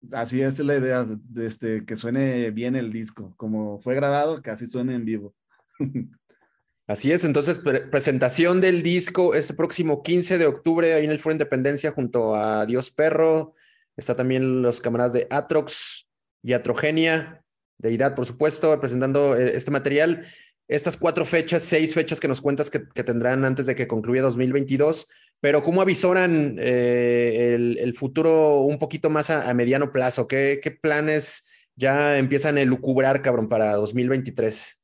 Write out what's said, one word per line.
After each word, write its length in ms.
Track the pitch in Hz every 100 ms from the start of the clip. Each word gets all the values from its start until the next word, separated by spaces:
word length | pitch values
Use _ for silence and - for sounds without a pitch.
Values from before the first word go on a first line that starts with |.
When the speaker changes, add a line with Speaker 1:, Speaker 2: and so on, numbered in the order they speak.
| 120
Speaker 1:
Así 300 | 135 117 127
es 160 | 135 135
la 160 | 143 143
idea, 300 | 131 127 113
de, 380 | 107 123 117 113
este, 400 | 110 117 110 107
que 100 | 110
suene 540 | 117 127 135 123 117
bien 260 | 110 120 127
el 160 | 117
disco, 420 | 110 110 - 101 -
como 420 | 110 110 107 104
fue 140 | 123
grabado, 480 | 131 139 143 147 156
que 80 | 135
así 160 | 110 117
suene 300 | 123 127 123
en 100 | 110
vivo. 300 | 110 101 _ _ _ _ _
<laughs> 380 | 139 131 - _ _ _ _ _ _ _ -
Speaker 2:
Así 220 | 104 135
es, 120 | 170
entonces, 360 | 175 147 143 170
pre-, 220 | 156 131 -
presentación 720 | 143 139 131 127 - 170 180
del 240 | 185 180
disco 500 | 165 180 175 - 180
este 200 | 147 147
próximo 480 | - 160 - 160 143
quince 340 | - 175 175 185
de 100 | 160
octubre 460 | 143 - 165 170
ahí 120 | 160 151
en 60 |
el 80 | 151
Foro 120 | 156
Independencia 600 | 156 147 131 131 143 156
junto 440 | 147 123 123 113 107
a 300 | 107 110 107
Dios 260 | 123 131
Perro. 600 | - 156 156 160 160 156 _ _ _ _ -
Está 180 | -
también 480 | 120 127 131 131 127
los 200 | 123 120
camaradas 320 | 120 117 123
de 120 | 120 120
Atrox 800 | 139 151 156 147 - - - _ _ _ _
y 80 | 120
Atrogenia, 960 | 123 - 120 151 160 165 160 156 - _ _ _ _
Deidad, 360 | 113 117 139
por 120 | 139 123
supuesto, 520 | 120 151 151 160 151
presentando, 580 | 131 123 135 139 143 120
eh, 180 | 123 -
este 160 | 127
material. 540 | 139 135 143 160 170 - - - _ _
Estas 300 | 147 160 156
cuatro 260 | 170 165
fechas, 400 | 165 170 160 170
seis 300 | 165 160 156
fechas 260 | 160 160 156
que 80 | 151
nos 140 | 131
cuentas 280 | 143 143 147
que, 140 | 131 107
que 140 | -
tendrán 420 | 117 117 117 131 135
antes 220 | 131 131
de 80 | 123
que 120 | 123
concluya 340 | 113 110 127
dos 140 | 131 117
mil 160 | 127
veintidós, 560 | 135 135 135 147 160 - _ _ _
pero 240 | 143 147
¿cómo 180 | 143 175
avisoran, 760 | 190 175 185 185 185 165 147 104
eh, 960 | 123 123 123 123 120 120 120 113 120 120
el, 220 | 120 117
el 160 | 123
futuro 680 | 117 135 135 165 160 156 147
un 200 | 139 147
poquito 300 | 147 156 156
más 200 | 156 147
a, 200 | 156 123
a 40 |
mediano 380 | 123 120 135 143
plazo? 340 | 139 127 123 117
¿Qué, 320 | 135 139 139
qué 100 | 151
planes 760 | 139 156 151 151 151 143 - - _ _ -
ya 420 | 135 139 147 143
empiezan 400 | 131 139 147 143
a 40 |
elucubrar, 600 | 131 127 135 131 131 139
cabrón, 260 | 135 120 110
para 260 | 113 107 104
dos 180 | 104
mil 160 | 117 123
veintitrés? 680 | 135 127 - 113 107 - -